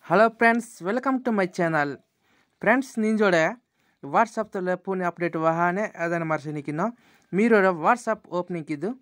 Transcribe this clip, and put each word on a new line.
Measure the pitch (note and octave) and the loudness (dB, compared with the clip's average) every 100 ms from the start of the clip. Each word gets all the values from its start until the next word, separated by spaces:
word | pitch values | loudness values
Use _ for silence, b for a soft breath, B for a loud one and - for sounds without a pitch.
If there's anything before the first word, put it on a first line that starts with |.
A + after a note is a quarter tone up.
| - | 2
Hello | F3+ A3+ A3+ | 4 4 4
friends, | A#3 A#3 A3+ - | 2 2 -4 -10
welcome | E3+ A#3+ C4+ C4 | -4 -4 -2 -2
to | B3 G#3+ | -2 0
my | F#3 F#3+ | 0 0
channel. | E3+ D#3 C#3+ C3+ _ _ _ _ _ _ | 0 0 -2 -6 _ _ _ _ _ _
Friends, | F#3+ B3+ C4+ - | 0 2 0 -2
ನಿನ್ | G#3+ A3 | 0 2
ಜೋಡೆ | G#3 F3 D#3+ A#3+ _ _ _ _ C#3 | 4 4 2 -2 _ _ _ _ -2
WhatsApp | E3+ A3 - G#3 | 0 0 -2 -8
ತಲೆ | G3 F3+ F3+ | -6 -4 -4
ಪೂರ್ಣ | F#3+ F#3+ F3+ | -4 -4 -4
ಅಪ್ಡೇಟ್ | E3+ E3+ D#3+ D#3+ | -4 -4 0 0
ವಾಹನೆ | E3 F3 F#3 G#3+ - | 2 0 0 -6 -6
ಅದನ್ನ | E3+ E3+ E3 | -4 -4 -2
ಮರ್ಸಿನಿಕಿನೋ. | D#3 C#3+ D3+ C#3+ D3+ G#3+ A#3 b b b | -4 -6 -8 -6 -4 -4 -6 b b b
ಮೀರೋಡ | F3 A#3 G#3+ F#3+ E3+ E3+ | 0 4 4 4 2 0
WhatsApp | A#3+ - G#3+ - F3 | 0 -2 -6 -4 -6
ಓಪನಿಂಗ್ | F3+ F3 D3+ D3 | -4 -8 -6 -6
ಇದ್ದು. | F3+ C4 | -6 -8